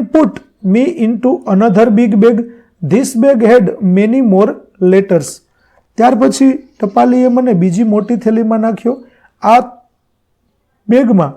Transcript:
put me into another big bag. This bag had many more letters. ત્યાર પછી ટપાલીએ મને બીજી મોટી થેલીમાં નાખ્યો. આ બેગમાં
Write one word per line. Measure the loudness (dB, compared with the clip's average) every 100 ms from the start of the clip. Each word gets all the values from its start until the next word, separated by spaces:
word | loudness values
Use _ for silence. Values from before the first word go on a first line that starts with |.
| -2 0
put | -2 -4 _ _ -2 -2
me | -2 -2 -4
into | -2 -4 -4 -2 0
another | 2 2 2 2
big | 0 2
bag. | 2 0 -6 -14 _ -10 -4
This | -2 -2 0
bag | 0 2 2
had | 2 0 -2
many | -2 0 0 0 2
more | 2 0 -4 -14 -4 0
letters. | 2 0 -2 -4 -16 _ _ _ _ _ -2
ત્યાર | 0 2
પછી | 0 2 0 0 -8 -8
ટપાલીએ | -4 0 0 2 0 0
મને | 0 0
બીજી | 0 0 0 -2
મોટી | -2 -4 -2
થેલીમાં | -2 -2 -2 -4
નાખ્યો. | -4 -6 -6 -10 _ _ _ 2
આ | 2 0 -12 _ _ _ _ _ _ _ _ _ _ 0
બેગમાં | 2 2 0 -2